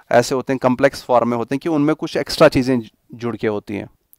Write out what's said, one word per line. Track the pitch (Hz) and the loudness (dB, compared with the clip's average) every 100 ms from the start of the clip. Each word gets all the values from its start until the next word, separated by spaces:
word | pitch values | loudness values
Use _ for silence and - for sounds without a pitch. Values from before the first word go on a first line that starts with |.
| - | 0
ऐसे | 120 120 | 2 2
होते | 135 123 | -2 -4
हैं, | 135 | -2
कॉम्प्लेक्स | 131 123 139 - | 0 2 0 0
फॉर्म | - 120 117 | 0 2 2
में | 120 | -2
होते | 113 | -4
हैं | 139 | -4
कि | 175 | -2
उनमें | 156 147 156 | 0 0 -2
कुछ | 165 151 | -4 -4
एक्स्ट्रा | 113 - 160 | -4 2 4
चीज़ें | 143 127 127 113 _ _ | 4 0 -2 -4 _ _
जुड़ | 117 117 110 | -10 -8 -4
के | 113 | -4
होती | 104 - | -4 -6
हैं | 101 110 _ _ | -10 -10 _ _